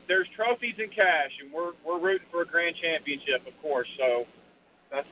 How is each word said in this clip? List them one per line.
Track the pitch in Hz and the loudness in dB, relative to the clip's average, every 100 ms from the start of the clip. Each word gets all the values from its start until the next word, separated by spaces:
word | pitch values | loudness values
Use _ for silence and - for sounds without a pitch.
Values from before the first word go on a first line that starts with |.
| - | 2
there's | 185 180 | 2 2
trophies | - 226 240 240 208 | 0 0 0 -2 -6
and | 214 | -6
cash, | 214 185 160 135 - | 4 4 4 0 -4
and | 139 | -10
we're, | 156 175 170 | -6 -6 -6
we're | 160 175 | -4 0
rooting | 185 190 - | 2 0 -2
for | 170 | -4
a | 165 | 0
grand | 165 170 160 | 0 0 -2
championship, | 170 156 143 139 143 127 131 | -2 -2 -2 -6 0 -2 -2
of | - | -8
course. | 151 135 123 - | -2 -2 -2 0
So | 131 120 120 - - _ _ _ _ | 2 2 -2 -10 -20 _ _ _ _
that's, | 139 139 | -8 -6